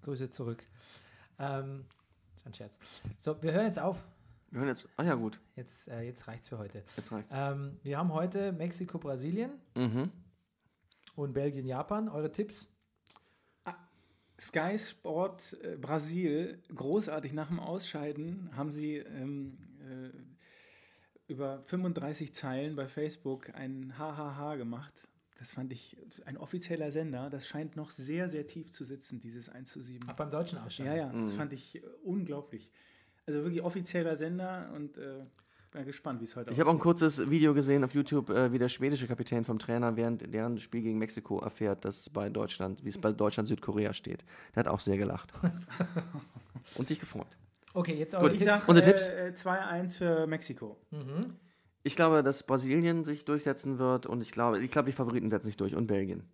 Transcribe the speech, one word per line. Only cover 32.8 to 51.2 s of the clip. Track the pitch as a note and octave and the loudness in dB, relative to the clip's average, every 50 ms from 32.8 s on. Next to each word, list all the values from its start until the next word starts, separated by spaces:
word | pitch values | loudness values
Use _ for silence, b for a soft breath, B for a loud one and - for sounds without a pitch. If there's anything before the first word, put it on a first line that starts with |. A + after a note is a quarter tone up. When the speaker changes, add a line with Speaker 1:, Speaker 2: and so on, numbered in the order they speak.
| b b b b b b b b b | b b b b b b b b b
Speaker 3:
Also | - D3 D3 D3 | -4 -4 -2 0
wirklich | F3 F3 E3+ E3+ | 0 -2 0 -2
offizieller | F3 E3+ G3 F3 - - F3+ E3 E3 D#3+ | -2 -2 -4 -6 -2 -2 0 0 0 0
Sender | D3 D#3 E3 F3 F3+ F#3 F#3 F#3 F3+ - - - | -2 -2 -4 -4 -4 -4 -6 -6 -8 -10 -10 -10
und, | D3+ D3 C#3+ C#3+ | -10 -10 -10 -10
äh, | - - C#3 C3+ C3+ C3+ C3 _ b b b b b b b | -12 -12 -12 -12 -12 -14 -16 _ b b b b b b b
bin | - D3 C3+ | -12 -10 -10
gespannt, | C3+ C#3 - - D#3 B2+ A#2 | -10 -10 -8 -6 -6 -6 -6
wie | A2+ | -6
es | A2+ - | -8 -8
heute | B2+ A#2 A#2 | -10 -8 -4
Speaker 2:
Ich | A#2+ C3 | 2 4
habe | D#3+ D3+ | 6 6
auch | E3 | 6
ein | D#3 | 6
Speaker 3:
aussieht. | - | 6
Speaker 2:
kurzes | E3+ E3+ E3+ D#3+ D#3+ D3 C#3+ - C#3 | 6 6 8 6 4 6 4 2 4
Video | D3+ E3 D#3 D3+ C#3+ | 6 8 8 8 8
gesehen | C#3+ C#3 C3+ C#3 C#3+ C3+ | 6 6 6 6 6 6
auf | B2+ C3+ | 4 4
YouTube, | D3 C#3 - D3+ C#3+ B2+ - | 0 2 4 2 0 2 4
äh, | G#2 A#2 B2+ B2 | 4 4 4 6
wie | A#2+ | 4
der | C3 B2 | 4 2
schwedische | B2+ - - B2+ C#3 D3 C3+ B2+ | 2 2 0 2 2 2 0 0
Kapitän | A#2+ B2 - A#2 - B2+ A#2 A2+ | -2 -2 -2 -2 0 0 0 2
vom | - A#2 | 2 0
Trainer | G#2+ - - A#2 A#2+ A#2+ A#2 A2+ | -2 0 0 0 2 2 2 2
während | A2+ A#2 A#2 A#2+ - - - G#2+ | 2 2 2 0 -2 -4 -4 -2
deren | A2 A2 A#2 A#2+ G#2+ | -2 0 0 -2 -4
Spiel | G2+ - - A#2 | -6 -4 -4 -2
gegen | A2 A2+ A2 G#2+ | 0 2 2 0
Mexiko | A2 A2 - A2+ G2+ - G2+ F#2+ | 0 -2 -4 -8 -4 -2 -2 -2
erfährt, | - G#2+ - - A2+ G#2 G2 F#2 - | -2 -4 -4 0 0 0 0 0 -2
dass | G2+ G2 - - - | -4 -4 -4 -10 -4
bei | - G#2 G2+ G#2 | -4 -2 -2 0
Deutschland, | - G#2+ G#2+ G2+ - - F#2+ F#2+ F#2+ - - | 0 -2 -2 -2 -2 -4 -2 -4 -4 -4 -6
wie | A#2+ | -6
es | G2+ | -6
bei | G2+ - G#2+ G#2+ | 0 2 2 4
Deutschland | - G#2+ G#2 - - G#2+ | 4 2 2 4 2 0
Südkorea | A2 A#2 - - - G2+ G#2 G#2 G#2 G2+ | 0 0 -2 0 -2 0 0 0 0 -2
steht. | - - - - - - B B B B B B | -4 -8 -8 -8 -8 -10 B B B B B B
Der | A2+ A2+ | 0 2
hat | |
auch | - - G#2 | 2 2 0
sehr | - G2+ G2 | 2 0 2
gelacht. | G2 G#2 F#2+ F2+ F#2 - - - - | 2 2 0 -2 -4 -8 -12 -8 0
Speaker 3:
<laughs> | - F3 E3+ - - - - - F3+ - - E3+ - - - D3 - - - B2 - - - B2+ - - - | 0 0 0 0 -10 -12 -4 -4 -4 -2 -2 -6 -6 -4 -10 -12 -12 -12 -18 -20 -20 -16 -16 -16 -16 -10 -4
Speaker 2:
Und | - C#3 | -4 -2
sich | - D#3 D3 | -2 -2 -4
gefreut. | - - - - - - - - - _ _ _ _ - - | -4 -10 -8 -10 -10 -10 -12 -20 -20 _ _ _ _ -6 -2
Speaker 1:
Okay, | F#3 E3+ E3+ D#3+ | -2 0 0 0
jetzt | D3+ - - - | -2 -2 -2 2
Speaker 2:
Gut. | F#3 E3+ | 6 6
Speaker 1:
eure | D3 - | 6 8
Speaker 3:
Ich | G3+ | 8
Speaker 1:
Tipps. | G3 G#3 G#3 G#3 | 6 6 6 6
Speaker 3:
sag, | - | 10
Speaker 2:
Unsere | - F3 E3+ D3 | 12 12 12 12
Tipps? | - G3 F#3+ F#3+ | 12 12 10 8
Speaker 3:
äh, | F#3 - F3+ F3+ F3+ F3+ | 2 0 -2 -4 -4 -4
zwei | - - F#3 F3+ F#3+ | -4 0 0 0 0
eins | F#3+ F3+ F3 E3+ F3+ F3+ F3 | 0 0 -2 -2 -2 -2 -2
für | - F#3 F3 E3 D#3+ D#3+ | 0 2 4 4 4 4
Mexiko. | D#3+ D#3 D#3+ - - B2+ - - G#2 G#2+ - _ _ | 2 0 -2 -4 -8 -8 -8 -8 -12 -12 -14 _ _
Speaker 1:
Mhm. | - D3+ C#3 C3 C#3 E3 | -10 -8 -8 -4 -2 -2